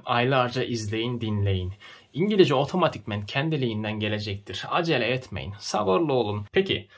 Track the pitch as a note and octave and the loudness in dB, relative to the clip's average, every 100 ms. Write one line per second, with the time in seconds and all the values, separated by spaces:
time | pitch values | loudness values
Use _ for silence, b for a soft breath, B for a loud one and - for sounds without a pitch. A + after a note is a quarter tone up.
0 | - A#2+ B2 C3+ B2 - - A#2 G#2 A2 | 0 2 4 4 2 0 -2 -4 -2 -2
1 | A#2 B2 A2 G#2 G2+ F#2+ F2+ F#2+ B B | -2 -2 -2 0 2 0 -2 -8 B B
2 | B C3 G3+ G#3 D3+ C3+ C#3+ F#3 D#3+ A#2 | B -2 2 6 6 6 2 2 2 0
3 | G#2+ G#2 G#2 C#3 D3+ D#3 B2+ G#2+ G#2+ G#2+ | -6 -6 -4 -2 0 0 0 -2 -4 -2
4 | G#2+ G#2 G2+ G2 - F#2+ - C#3+ E3 C#3 | -2 -2 -4 -6 -8 -10 -4 -2 0 0
5 | A2+ B2+ - F2+ C2+ G2+ - - F#3+ F#3 | 0 -2 -4 -10 -8 -10 -4 -2 2 2
6 | E3 C3 G#2+ G#2 G#2+ - G3 E2+ - | 4 2 2 -2 -2 0 0 -2 -6